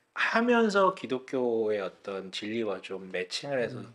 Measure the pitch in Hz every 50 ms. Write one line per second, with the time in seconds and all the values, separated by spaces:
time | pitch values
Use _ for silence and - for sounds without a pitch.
0 | _ _ - - - - - 226 233 247 240 233 226 214 190 202 190 185 190 -
1 | - 113 131 123 - - - 131 123 120 113 113 110 107 107 101 95 90 - -
2 | - 101 98 95 95 92 92 - 104 104 110 117 113 104 95 95 - - 98 92
3 | 95 92 92 90 92 - - - - 143 139 127 117 113 127 - - 120 -